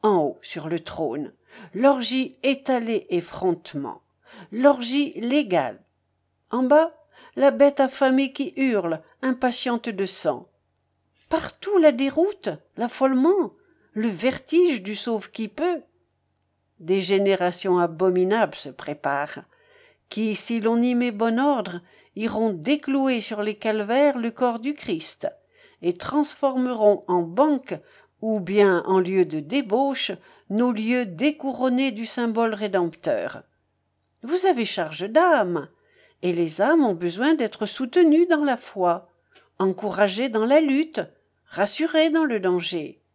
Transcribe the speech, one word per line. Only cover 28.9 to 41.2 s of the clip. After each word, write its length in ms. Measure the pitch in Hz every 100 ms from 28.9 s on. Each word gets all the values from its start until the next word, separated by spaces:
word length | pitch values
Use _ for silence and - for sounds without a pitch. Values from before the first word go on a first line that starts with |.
| 190
lieu 260 | 180 190
de 160 | 175 156
débauche, 720 | 147 262 233 214 277 262 - - _ _ _
nos 220 | 202 247
lieux 340 | 220 220 247 233
découronnés 840 | 160 277 302 269 247 262 247 269
du 120 | 214
symbole 480 | 226 - 233 220 226
rédempteur. 880 | 208 208 190 175 - - 113 85 - - _ _ _ _ _ _ _
Vous 220 | 233 349
avez 220 | 370 269 220
charge 420 | - 160 156 190
d'âmes, 600 | 240 359 302 185 170 135 _ _ _ _ _
et 120 | 180
les 280 | 170 170 156
âmes 240 | 214 330
ont 100 | 262
besoin 400 | 175 175 175 262
d'être 300 | 320 226 -
soutenues 600 | 214 - 254 349 330 302 349
dans 180 | 320
la 140 | 294 240
foi, 500 | - 208 180 175 - _ _ - _ _
encouragées 680 | 190 185 214 185 202 190 262
dans 160 | 220
la 160 | 220 294
lutte, 400 | 302 269 320 - - _